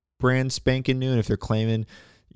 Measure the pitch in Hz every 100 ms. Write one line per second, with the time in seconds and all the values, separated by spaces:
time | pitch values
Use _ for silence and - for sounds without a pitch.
0 | _ - 127 131 131 - 131 131 131 131
1 | 131 120 104 101 - 110 113 113 107 -
2 | - _ _